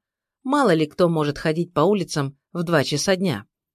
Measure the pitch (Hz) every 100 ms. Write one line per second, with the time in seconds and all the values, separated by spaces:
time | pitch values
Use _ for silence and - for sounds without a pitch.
0 | _ _ _ _ 254 285 247 160 151 -
1 | 180 160 147 143 165 160 175 - 165 214
2 | 165 156 139 143 _ - 170 170 131 147
3 | - 185 185 107 - _ _